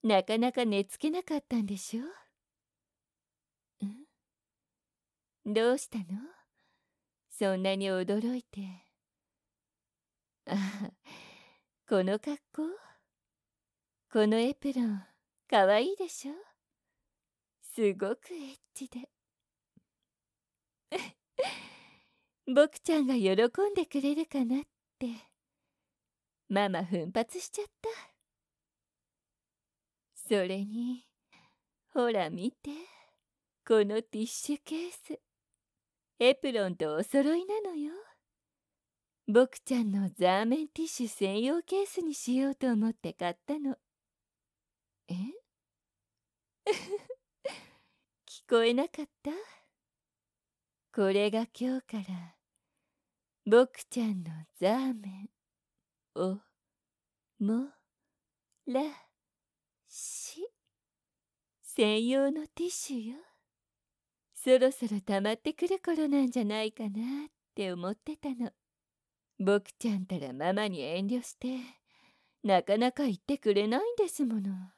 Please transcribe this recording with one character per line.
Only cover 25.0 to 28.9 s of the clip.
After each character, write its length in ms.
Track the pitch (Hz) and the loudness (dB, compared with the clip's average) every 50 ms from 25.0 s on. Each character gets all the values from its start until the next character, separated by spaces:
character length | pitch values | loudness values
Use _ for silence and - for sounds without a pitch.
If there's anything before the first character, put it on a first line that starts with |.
| 254 240 233 220 - _ _ _ _ _ _ _ _ _ _ _ _ _ _ _ _ _ _ _ _ _ _ _ _ _ | -8 -8 -8 -10 -16 _ _ _ _ _ _ _ _ _ _ _ _ _ _ _ _ _ _ _ _ _ _ _ _ _
マ 180 | 202 196 208 196 | 0 0 2 2
マ 160 | 185 170 185 | 0 -2 -2
奮 260 | 170 190 175 156 175 | -2 -2 -4 -4 -2
発 300 | 185 220 233 - - 370 | -2 -2 -2 -2 -6 -12
し 80 | - - | -12 -10
ち 120 | - - | -8 -10
ゃ 20 | 415 | -10
っ 20 | - _ _ | -10 _ _
た。 80 | - 440 453 - - - _ _ _ _ _ _ _ _ _ _ _ _ _ _ _ _ | -10 -10 -10 -10 -16 -20 _ _ _ _ _ _ _ _ _ _ _ _ _ _ _ _